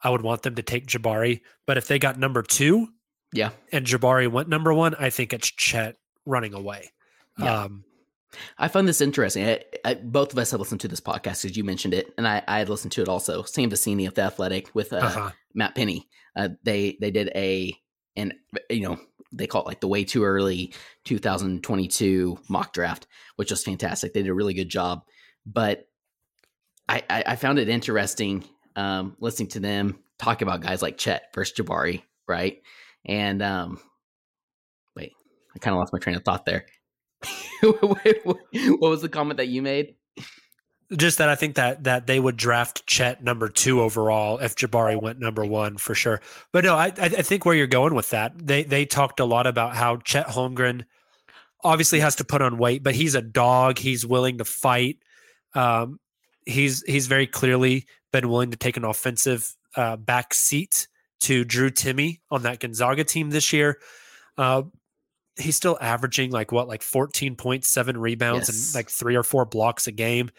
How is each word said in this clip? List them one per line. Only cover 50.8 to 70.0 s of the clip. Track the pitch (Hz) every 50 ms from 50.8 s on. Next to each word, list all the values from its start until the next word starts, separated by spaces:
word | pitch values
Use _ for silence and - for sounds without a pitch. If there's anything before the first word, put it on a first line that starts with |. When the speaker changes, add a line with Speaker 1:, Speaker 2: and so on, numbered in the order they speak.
| 120 - _ _ _ _ _ _ _ _ - - - _ _ _ -
Speaker 1:
obviously | 175 160 160 160 - 170 156
has | 151 151 - -
to | 139
put | - 147 143
on | 139 127 120 117
weight, | 120 120 123 139 139
but | 139 131
he's | 127 160 156 135
a | 131
dog. | 113 113 107 127 120 120 127 127 127 131 127 -
He's | - 131 131 120 117
willing | 117 127 127 127 131 127 120
to | 117
fight. | - - - - 131 123 123 123 127 156 - _ _ _ _ _ _ _ _ _ _ -
Um, | 135 127 120 117 113 117 123 147 - _ _ _ _ _ _ _ _ _
he's, | - 120 139 139 139 131 131 -
he's | - 139 139 131 123
very | 135 135 135 127
clearly | - - - 127 127 127 127 131 127 135 - - _ _ _ _ -
been | 135 123 120
willing | 117 120 123 120
to | 120 -
take | - 127 117 123
an | 117
offensive, | 110 107 - - 131 120 - - 131 127 117 - - - - _ _ -
uh, | 139 120 113 113 110
back | 110 - 123 123 120 - -
seat | - - - 143 147 185 - - - - - _ _ _ _ _ _
to | - - 135 123 123
Drew | 120 113 123 131 135
Timme | 131 - - 135 127 135 143 165 165 - _ _
on | 151 131 120
that | 120 123 -
Gonzaga | - 120 113 107 123 123 135 143 156
team | 147 - 165 156 147
this | 147 156 147 -
year. | - 151 147 147 143 - - - - - - - - - - _ _ -
Uh, | 135 127 131 135 139 175 - _ _ _ _ _ _ _ _ _ _ _ _ -
he's | - 156 151
still | - - 180 165 -
averaging, | 127 113 117 120 127 127 - - 131 127
like, | 127 113 107 -
what, | 120 120 127 123
like, | 110 107
fourteen | - - - 131 135 147 - - 143 135 123
point | - - 127 127 131 127
seven | - - 131 123 123 127 117
rebounds | 113 117 117 113 120 120 120 123 120 -
Speaker 2:
Yes. | 110 110 123 -
Speaker 1:
and, | -
like, | 127 117 -
three | - - - 120 123
or | 123 117
four | - - 135 123
blocks | 113 - 110 107 117 117 - - 120
a |
game. | 107 107